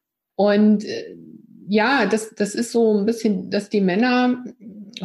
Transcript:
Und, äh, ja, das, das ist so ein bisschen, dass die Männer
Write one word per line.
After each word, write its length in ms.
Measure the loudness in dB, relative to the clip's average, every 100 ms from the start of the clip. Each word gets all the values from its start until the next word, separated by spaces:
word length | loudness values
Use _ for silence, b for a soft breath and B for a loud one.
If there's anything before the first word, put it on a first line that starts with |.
| _ _ _ 0
Und, 480 | 2 4 4 4
äh, 320 | 0 -10 -10 -16 -20 -20 -20 -20 -2
ja, 380 | 0 2 2 2
das, 300 | 0 -4 -6
das 180 | -4
ist 180 | -4 -2
so 240 | 0 2 2
ein 60 | 0
bisschen, 440 | 0 -2 -2 -4
dass 200 | -6 -2
die 120 | 0
Männer 600 | 0 2 2 2 0 -2 -8 -18 -20 -20 -18 -14